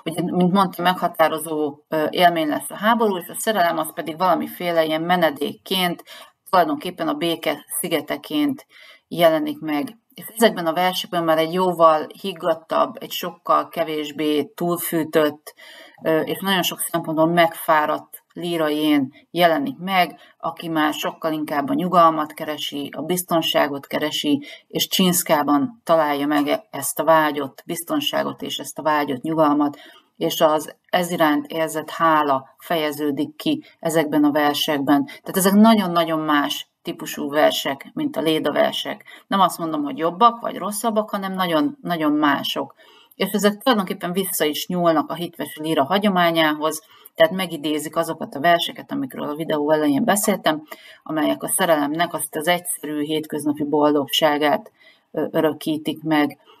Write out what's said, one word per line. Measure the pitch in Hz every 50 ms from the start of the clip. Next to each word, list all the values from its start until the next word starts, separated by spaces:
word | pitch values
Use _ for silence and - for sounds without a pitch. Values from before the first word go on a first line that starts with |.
| -
Ugye, | 170 156 -
mint | 175 175 - 180 180 175
mondtam, | 175 202 190 180 - - 175
meghatározó, | 175 180 - 175 170 - - 160 151 160 156 156 165 156 151 151 143 147 - _ -
ö, | 156 156 156 -
élmény | - - 180 170 170 165 156 151
lesz | 143 - - -
a | -
háború, | - 196 220 233 226 233 208 190
és | 175 170 -
a | - -
szerelem | - 220 214 196 170 170 165 160
az | 160 - -
pedig | - 160 165 156
valamiféle | 156 190 185 165 156 - - - - 180 175 170 165 160
ilyen | 156 156 156
menedékként, | 160 170 180 180 170 156 147 - 143 - - - - - 190 - 180 175 170 - - - - - - - _ _ _ -
tulajdonképpen | - 180 170 151 147 147 - 180 180 - 165 156
a | 151
béke | 151 170 170 165 160 - 160 147 147 - - - -
szigeteként | - 175 165 151 147 - 151 147 - - 156 151 147 143 131 - - _ _ - - - - _ _ -
jelenik | - 160 175 165 160 156 151 151 143 -
meg. | 160 156 151 143 139 - - _ _ _ -
És | - 170 - -
ezekben | - 233 208 175 180 170
a | 165
versekben | 156 175 180 185 180 - - - - 175 165
már | 165 160 160
egy | 160 160
jóval | 170 185 185 180 175 160 170 160 156 151 160 - - -
higgadtabb, | - 196 175 160 175 180 160 - - - 151 143 147 143 - -
egy | 160 151
sokkal | - - - 175 175 - - - 156 151 147 147
kevésbé | - 175 165 156 156 151 151 147 143 143 156 151 151 147 147
túlfűtött, | 147 _ - 175 175 170 165 - - 170 165 151 156 - 160 151 147 147 - - - - - - - - - - - _ -
ö, | - 160 160 156
és | 135 127 156 -
nagyon | 185 196 196 180
sok | 165 - 165 -
szempontból | - - - 170 151 165 160 151 160
megfáradt | 165 170 175 165 165 - - - - 160 151 151 151 151 - - _ - - _ _
lírai | - 165 170 175 170 165 156 151 147
én | 151 151 151 147 143 135 131 - - _ _
jelenik | - 170 175 170 156 147 139 139 135 160
meg, | 175 190 190 185 175 - - - - - _ _
aki | - 165 - - 180 165
már | 165 160 151 151
sokkal | 147 - - 180 165 - - 160
inkább | 156 156 151 156 156 143 139 135
a | 143
nyugalmat | 147 180 180 180 180 165 165 160 156 151 151
keresi, | - - 160 151 151 147 - - 147 143 143 139 -
a | -
biztonságot | 143 165 180 180 - - 175 165 151 - - 156 147 147 143 139 -
keresi, | - - 147 156 151 151 - - 151 143 139 - - - - _ _
és | - 160 - -
Csinszkában | - - 185 180 175 - - - 165 147 143 143 147 143 139 127 - _ -
találja | - 165 160 151 147 143 139 143
meg | 147 151 147 143 143
e-, | 147 - - _
ezt | - 143 139 - - -
a | 151
vágyott | 156 165 160 156 151 147 147 143 135 - - -
biztonságot | - 175 165 - - 156 147 147 - - 147 139 139 135 -
és | - 143 - -
ezt | 143 - - -
a |
vágyott | 143 156 151 147 147 143 135 123
nyugalmat, | - 156 160 160 156 147 143 147 147 143 147 - - - - - _ _ _
és | - 165 165 156 -
az | 170 151 156 156 151 - - _ _
ez | _ - 180 180 170
iránt | 180 160 160 151 147 147 147
érzett | - - 160 160 151 156 156 151 -
hála | - - 165 165 156 151 151 143 135 131 131 - _ -
fejeződik | - - 175 160 151 151 143 143 151 147 139 156 147 151 -
ki | - - 165 147 131 - - _ _
ezekben | - 170 156 165 160 151 160 151 147
a | 147
versekben. | 143 151 147 147 147 - - - 151 139 139 143 143 143 139
Tehát | - - - - - 165
ezek | 190 180 190
nagyon-nagyon | 190 208 214 226 226 208 190 175 170 175 165 160 160 156
más | 156 156 151 143 139 143 - - - _ _ _
típusú | - 180 165 - 156 147 - 151 147 143
versek, | 143 151 147 147 170 - - 151 135 - - - -
mint | - 156 139 -
a | -
Léda | 151 160 156 156 151 151
versek. | 143 147 143 131 - - - 143 139 - - - - - _
Nem | - - 196
azt | 185 165 - -
mondom, | 170 160 156 151
hogy | 143 143 135 139
jobbak | 160 170 170 180 233 233 226 -
vagy | - - -
rosszabbak, | - 170 202 208 - - 233 208 214 214 214
hanem | - 202 196 185
nagyon, | 190 185 185 175 165 151 147 143 - -
nagyon | - 175 175 160 156 147
mások. | 147 151 151 143 139 135 135 - - 151 139 - - _ - - - _ _ _ _
És | - 190 196
ezek | - 202 190 208 208 -
tulajdonképpen | - 269 240 208 190 - 190 185 - 175
vissza | 175 190 185 180 - - 160
is | 151 147 147 -
nyúlnak | - 180 180 175 170 160 151 143 -
a | 147
hitvesi | 160 170 165 - - 143 139 - 156
líra | 151 160 160 151 135
hagyományához, | 139 185 202 202 208 185 180 175 170 165 165 160 156 151 151 147 156 151 - - _ _ - - - _
tehát | - 165 160 185
megidézik | 190 185 170 165 147 143 156 151 151 143 160 -
azokat | 165 165 165 160 160 156 - -
a | 139
verseket, | 139 170 170 170 - - - - - -
amikről | - 143 139 135 - - 147 143
a | 147
videó | 151 165 147 156 151 147 147
elején | 156 156 151 147 139 131 110
beszéltem, | 120 190 208 - - 196 180 - 165 156 151 - - - - - - - -
amelyek | - - 156 156 147 147 - -
a | - 170
szerelemnek | - - 185 170 160 147 143 143 151 165 175 170 165
azt | 156 - - -
az | 160 147 170
egyszerű | 175 170 175 - - - - 147 151 147
hétköznapi | 147 147 156 156 156 - 156 147 143 151 143 - 147
boldogságát, | 147 151 151 147 151 147 147 135 131 - - 165 151 147 143 151 147 143 - - - _ _ _ - _ _ _ _
ö, | - 165 147 -
örökítik | - 160 156 156 147 151 - 160 156 147 - 156 151 160
meg. | - 160 156 147 147 143 - - _ _ - _